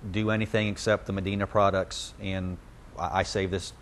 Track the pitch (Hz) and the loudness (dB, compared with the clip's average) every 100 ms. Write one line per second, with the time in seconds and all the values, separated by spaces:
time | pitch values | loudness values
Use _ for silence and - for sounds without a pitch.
0 | 107 98 107 110 110 110 107 101 - 104 | -4 0 2 2 2 2 0 0 2 2
1 | - 98 95 101 98 107 98 95 90 - | 2 -2 0 0 2 4 4 4 -2 -6
2 | - - 101 95 92 90 - - - - | -12 -8 -6 -4 -4 -6 -12 -20 -16 -6
3 | 85 92 95 104 95 92 - - | 0 0 2 0 0 -2 -4 -14